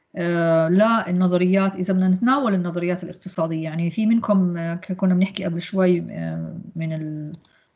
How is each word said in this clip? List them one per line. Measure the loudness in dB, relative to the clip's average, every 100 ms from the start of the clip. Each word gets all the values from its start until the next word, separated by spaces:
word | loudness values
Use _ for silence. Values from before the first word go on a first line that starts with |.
| _ -6
آه، | -2 0 2 4 4
للنظريات. | 4 4 4 0 2 2 4 4 4 2 -2
إذا | -2
بدنا | 2 2
نتناول | 2 2 2 2
النظريات | 0 0 -2 -2 -4
الاقتصادية، | -6 -12 -10 -4 -2 -2
يعني | -4 -2 -2
في | 0 2
منكم، | 2 2 2 2 0
آه، | -4
ك-، | -6 -6
كنا | -2 2
بنحكي | 2 2 -2
قبل | -6 -6
شوي، | -4 0 2 2 -2
آه، | -8 -6 -6 -8 -10 -12 -8
من | -6
ال-، | -6 -8 -8 -10 -12 -20 _ _